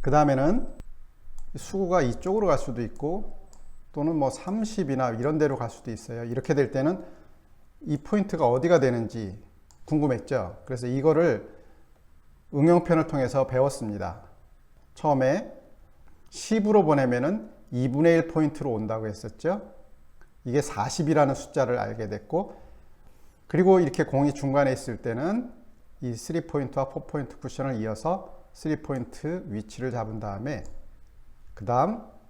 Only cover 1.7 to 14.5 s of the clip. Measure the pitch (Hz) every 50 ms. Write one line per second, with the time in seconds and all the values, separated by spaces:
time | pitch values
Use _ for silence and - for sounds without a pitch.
1.7 | - 190 196 175 180 180 147 123 117 - - 180 190 220 208 185 151 127 - -
2.7 | 123 117 120 107 - - - 147 160 - - - - - - - - - - -
3.7 | - - - - - 151 143 156 165 156 139 131 123 - - 185 190 220 220 214
4.7 | - - 185 135 139 127 131 123 117 110 120 143 151 156 151 147 135 117 120 113
5.7 | - - - - 113 104 - - 120 117 117 117 120 131 - - 156 139 139 113
6.7 | - 131 131 151 180 190 - - - - - - - - _ - - - - -
7.7 | _ - - 254 151 147 - - - 208 190 202 - 160 160 120 120 131 131 170
8.7 | 175 165 139 131 123 120 113 104 - 117 107 95 92 101 - - - - - _
9.7 | - - - - 151 151 143 147 127 113 - - 139 123 101 87 85 - - -
10.7 | 131 123 120 123 123 135 135 156 156 147 170 165 123 104 - - - - - -
11.7 | - - - _ - _ _ - - - - - - - _ _ - 143 165 165
12.7 | 175 175 170 - 175 160 156 - - 143 131 120 131 139 131 131 127 127 135 139
13.7 | 135 - 123 110 104 101 92 90 85 - - - - - - -